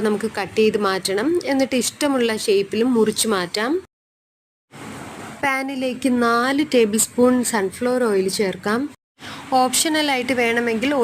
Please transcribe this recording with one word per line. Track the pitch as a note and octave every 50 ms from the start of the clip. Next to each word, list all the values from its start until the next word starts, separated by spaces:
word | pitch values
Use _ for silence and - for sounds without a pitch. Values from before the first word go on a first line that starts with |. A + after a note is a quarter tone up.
| G#3+ G#3+
നമുക്ക് | G#3+ G3 G#3+ A3 - G#3
കട്ട് | G3 E3+ - A3
ചെയ്ത് | A3 G#3+ G#3+ G3+ G#3
മാറ്റണം. | G3 F#3+ F#3 F#3 - F#3+ F#3+ A#3 D4+ F4 F4 - -
എന്നിട്ട് | C#4 C4+ C4+ C4 C4+ B3 -
ഇഷ്ടമുള്ള | - - - D4+ D4 C#4 B3+ A#3+ A3+ A3 G#3 -
ഷേപ്പിലും | - G3 G3+ G3 G3 - G#3+ A#3 C4 B3
മുറിച്ച് | A3+ G#3+ G#3+ G#3+ - - A3 G#3+
മാറ്റാം. | F#3+ F3+ E3+ - G#3 A3 B3 D#4+ F#4+ F#4+ - _ _ _ _ _ _ _ _ _ _ _ _ _ _ _ _ - - - - - - - - - - - - - - -
പാനിലേക്ക് | C#4 C4+ C4+ C4+ C4+ C#4 B3+ C4 C4 B3 B3+ - C4+ B3 B3 A#3+
നാല് | A#3 A#3 A#3+ A#3+ C4 C#4 C#4 D#4 D4+ -
ടേബിൾ | B3 A3+ G#3 G3+ A3 -
സ്പൂൺ | - - - B3 B3+ B3+ B3 A#3 -
സൺഫ്ലവർ | A#3+ G#3+ F#3+ F#3+ - - B3 B3 B3 B3+ B3 A3+
ഓയിൽ | G3+ G3 F#3+ G3 G3 -
ചേർക്കാം. | G#3 F#3 F3+ F#3 - G#3 G#3+ A#3 C#4+ D4 - _ _ _ _ _ - - - - - - C4+ B3+
ഓപ്ഷണലായിട്ട് | B3+ B3+ B3+ - - E4 D#4 D#4 D4+ D4 C4+ B3 B3 B3 C4+ B3
വേണമെങ്കിൽ | A#3+ A#3 A#3 A#3 A#3+ A#3+ A3+ A3 A3 C#4 D4 C4+